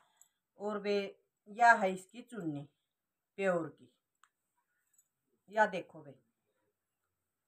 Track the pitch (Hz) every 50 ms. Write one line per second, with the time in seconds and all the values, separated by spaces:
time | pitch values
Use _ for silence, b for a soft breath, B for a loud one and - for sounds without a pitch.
0 | _ _ _ _ _ _ _ _ _ _ _ - 202 214 208 202 196 208 202 202
1 | 196 196 - _ _ _ _ _ _ 208 202 220 233 233 226 214 208 190 185 185
2 | - - - 240 247 - 247 208 170 160 147 143 143 - _ _ _ _ _ _
3 | _ _ _ _ _ _ _ - 196 190 180 170 160 143 - - 127 - _ _
4 | _ _ _ _ _ _ _ _ _ _ _ _ _ _ _ _ _ _ _ _
5 | _ _ _ _ _ _ _ _ _ - 202 220 214 202 185 175 - - - 156
6 | 147 143 127 - _ _ _ _ _ _ _ _ _ _ _ _ _ _ _ _
7 | _ _ _ _ _ _ _ _ _